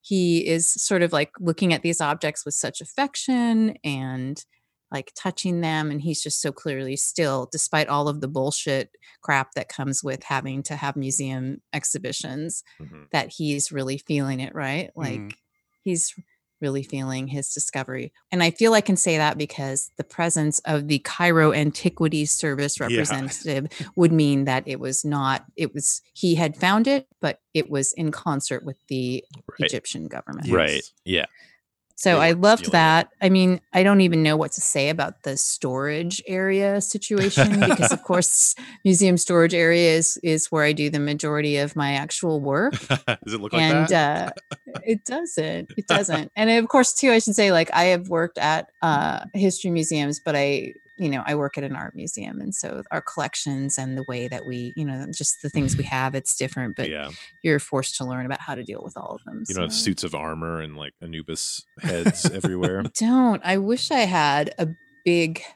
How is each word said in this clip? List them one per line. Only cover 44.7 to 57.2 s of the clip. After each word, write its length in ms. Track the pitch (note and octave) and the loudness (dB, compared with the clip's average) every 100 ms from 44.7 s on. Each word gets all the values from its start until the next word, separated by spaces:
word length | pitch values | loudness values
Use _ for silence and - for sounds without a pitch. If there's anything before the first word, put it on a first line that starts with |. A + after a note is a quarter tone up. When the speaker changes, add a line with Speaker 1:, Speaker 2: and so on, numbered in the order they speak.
Speaker 1:
uh, 60 | - | -10
it 220 | - A3 - | -2 -2 -2
doesn't. 640 | C4+ E4+ - D#3 E3 F3 - | -6 -4 -4 -4 -4 -8 -10
It 80 | - | 0
doesn't. 420 | E3+ F#3+ D#3 D3+ - | 2 2 -2 -4 0
And 140 | A3 | 4
of 180 | A#3 A#3 | 4 4
course, 240 | C#4 B3+ | 4 4
too, 200 | - C#4 | 4 4
I 60 | A3+ | 4
should 160 | A3 | 4
say, 160 | G3+ G3+ | 2 4
like, 200 | F3 E3 | 4 4
I 120 | - | 4
have 260 | F3 F3+ F#3 | 4 2 0
worked 260 | E3+ E3+ - | -2 -2 0
at, 320 | D3 D#3+ - _ | 0 0 -2 _
uh, 420 | E3+ D3 D#2 - - | 0 2 0 -4 -6
history 380 | G3+ G3 F#3 F#3+ | 0 2 2 -2
museums, 500 | E3+ D#3+ D#3 C#3+ D3 | -2 0 -2 -2 -4
but 140 | - D3 | -2 0
I, 380 | C#3+ C#3 - - _ - | 2 0 -4 -14 _ -6
you 120 | E3+ | -4
know, 120 | C3+ - | -2 -2
I 80 | |
work 240 | D3 C#3+ - | -2 -2 -4
at 60 | |
an 120 | C#3 C3 | -6 -8
art 180 | D#2 | -10
museum. 460 | - - - - - | -10 -10 -10 -10 -8
And 140 | - | -8
so 280 | G3 - - - | -6 -8 -8 -6
our 120 | D#3+ | -8
collections 760 | - - D3 - - C3+ C#3 - | -6 -6 -6 -6 -6 -4 -4 -4
and 220 | C3 C3 | -6 -8
the 60 | C3 | -8
way 200 | B2 B2 | -8 -8
that 180 | B2 - | -8 -10
we, 260 | B2 A#2+ D3+ | -10 -10 -6
you 80 | |
know, 220 | D3 C3 C3+ | -6 -6 -8
just 280 | - D3+ - | -6 -4 -4
the 80 | D3 | -4
things 260 | D3+ C3+ - | -2 0 0
we 80 | |
have, 300 | C#3 C3 C3 | -2 -2 -2
it's 220 | C3+ - - | -2 -4 -4
different, 380 | C3+ - B2 | -4 -6 -8
but 140 | - B2+ | -6 -6
Speaker 2:
Yeah. 220 | D2 C#2+ - | -6 -10 -12